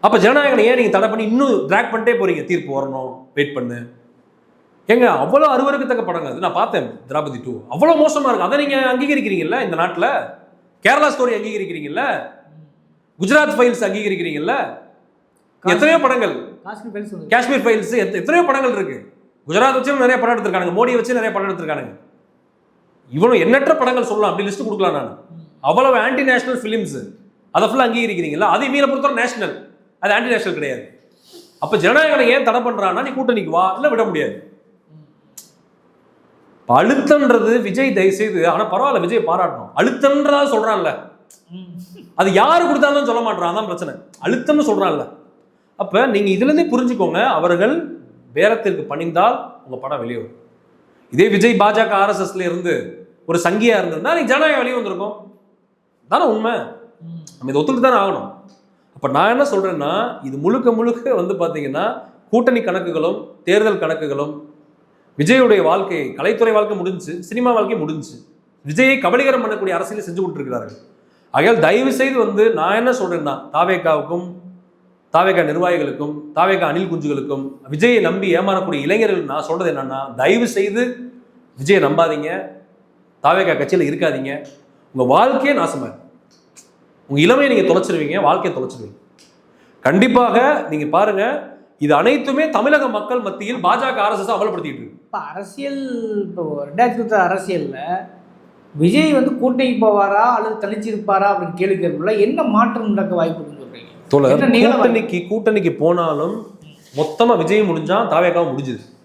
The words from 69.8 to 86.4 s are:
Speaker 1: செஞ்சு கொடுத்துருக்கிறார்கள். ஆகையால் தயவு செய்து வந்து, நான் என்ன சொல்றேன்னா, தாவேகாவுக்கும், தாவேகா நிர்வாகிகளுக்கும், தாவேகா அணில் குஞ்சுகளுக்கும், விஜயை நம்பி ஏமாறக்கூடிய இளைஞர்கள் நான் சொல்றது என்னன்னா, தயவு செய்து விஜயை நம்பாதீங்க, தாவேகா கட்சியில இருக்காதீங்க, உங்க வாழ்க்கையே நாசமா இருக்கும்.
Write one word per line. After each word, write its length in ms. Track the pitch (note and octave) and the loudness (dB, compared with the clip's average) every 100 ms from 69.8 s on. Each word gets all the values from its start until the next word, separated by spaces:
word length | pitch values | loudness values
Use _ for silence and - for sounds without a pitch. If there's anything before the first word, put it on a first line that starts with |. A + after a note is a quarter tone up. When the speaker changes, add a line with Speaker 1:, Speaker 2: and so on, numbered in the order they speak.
| - G#3+ | -4 -8
Speaker 1:
செஞ்சு 160 | F3+ E3+ | -8 -6
கொடுத்துருக்கிறார்கள். 580 | F#3 D3 C3 A#2+ G#2 - - _ _ _ _ | -6 -6 -8 -8 -10 -16 -20 _ _ _ _
ஆகையால் 280 | B2+ F3 A3+ | 0 2 4
தயவு 340 | D#3 G3+ C4 | 4 4 2
செய்து 260 | B3+ C4+ C4 | 0 0 0
வந்து, 260 | G#3+ G3+ A3 | 0 2 2
நான் 220 | E3+ E3 | 2 0
என்ன 160 | G#3 B3 | 0 0
சொல்றேன்னா, 440 | A#3+ F#3 E3+ D3 C3 - | 0 -2 -4 -4 -6 -4
தாவேகாவுக்கும், 720 | D3+ F3+ F#3 E3 D3+ C#3+ F3 F3+ - - - _ _ _ _ _ | 0 2 2 0 0 -2 -8 -8 -16 -20 -20 _ _ _ _ _
தாவேகா 280 | D#3+ F#3 F3 | 2 4 2
நிர்வாகிகளுக்கும், 720 | D3+ D#3+ F3+ E3+ C#3+ C3 D3+ D3+ - | 2 0 0 0 -2 -6 -8 -10 -8
தாவேகா 320 | D#3 F3+ F#3+ E3 | 0 2 2 0
அணில் 240 | D3 F#3 | -2 -4
குஞ்சுகளுக்கும், 520 | E3 D3 C#3 C3+ C3+ C#3 - - | -4 -4 -4 -4 -6 -8 -14 -10
விஜயை 300 | D3 A3+ A#3 | 0 2 4
நம்பி 360 | F3 F#3 F#3+ E3+ | 2 -2 0 0
ஏமாறக்கூடிய 440 | G3 F#3+ F#3 D3+ | 2 0 -2 -4
இளைஞர்கள் 420 | C#3 G#3 G#3+ F#3 | 0 0 2 0
நான் 180 | D3+ C#3+ | -4 -6
சொல்றது 280 | - E3 F3 | -4 -4 -2
என்னன்னா, 280 | C#3+ C3+ C3 C3+ | -4 -6 -8 -10
தயவு 340 | A#2+ C#3 A3 A#3 | 0 2 2 0
செய்து 340 | G3+ G3 G#3+ B3 B3 - - _ _ _ - | -2 -2 0 -4 -6 -16 -18 _ _ _ -12
விஜயை 220 | C#3 G3 | 2 4
நம்பாதீங்க, 480 | C#3+ D#3 E3 D3+ D3+ F#3 F#3+ - _ _ _ _ _ _ | 4 2 0 0 -6 -8 -10 -16 _ _ _ _ _ _
தாவேகா 320 | C#3+ F3+ F#3 D3+ | 0 2 2 0
கட்சியில 300 | C#3+ F#3 C#3+ | 0 0 0
இருக்காதீங்க, 460 | D3+ E3 C3+ C3+ C#3+ - - _ _ _ | 0 -2 -2 -6 -8 -12 -20 _ _ _
உங்க 100 | C3 B2 | -2 2
வாழ்க்கையே 400 | D3 B3 B3 C#4+ C4 | 4 4 2 0 0
நாசமா 280 | E3 C3+ A#2 | 0 -4 -10
இருக்கும். 200 | - - _ _ _ | -14 -20 _ _ _